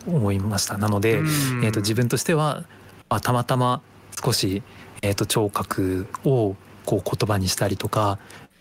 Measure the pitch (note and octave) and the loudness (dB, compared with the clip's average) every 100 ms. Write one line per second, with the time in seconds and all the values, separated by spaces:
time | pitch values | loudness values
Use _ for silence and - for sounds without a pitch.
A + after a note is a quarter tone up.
0 | - E3+ G2+ G2 G2+ G2 - G2 G#2+ G2+ | -2 0 2 0 0 -2 -2 -2 0 2
1 | A2 A2+ D#3 D3 C3+ B2 A2+ A2 G2+ A2 | 2 2 2 0 0 0 0 0 0 0
2 | A#2+ B2 - D#3 D3+ - - - - - | 0 0 0 2 2 -2 -8 -20 -20 -14
3 | - A2 - B2 A#2+ B2+ B2 B2 - - | -4 -2 2 0 2 2 2 0 -6 -20
4 | - - C3+ A2 G2+ G2 - - - - | -12 -4 0 0 0 -2 -6 -16 -20 -4
5 | G2+ G2 G#2 A#2+ G#2 G2 F#2+ - F#2+ F#2 | -2 0 0 0 0 0 -4 -2 0 -2
6 | G2+ - D#3+ C3 G#2 G2 - - - G#2 | -4 -2 2 4 2 -2 -10 -14 -2 -2
7 | - - G#2 G2+ F#2 - G#2 G2 - A2 | 0 -2 0 2 0 0 -2 -2 -2 0
8 | G#2 G2+ - - - _ | 0 -2 -8 -20 -20 _